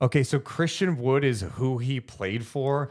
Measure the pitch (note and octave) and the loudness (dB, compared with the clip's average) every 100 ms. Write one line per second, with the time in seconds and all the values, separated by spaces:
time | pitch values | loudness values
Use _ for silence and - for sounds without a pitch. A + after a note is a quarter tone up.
0 | B2+ C#3+ B2+ C#3 - - E3 - F#3 C#3+ | 2 4 2 0 -2 -2 -2 0 0 0
1 | B2+ C3+ C#3 A2 F2+ - C3 B2 B2 C3 | 2 4 2 0 -4 -2 -2 0 -2 -4
2 | - - F#2+ A2+ A2+ C#3+ C3+ C#3+ C#3 | -8 -6 -4 -4 -4 -2 0 0 -2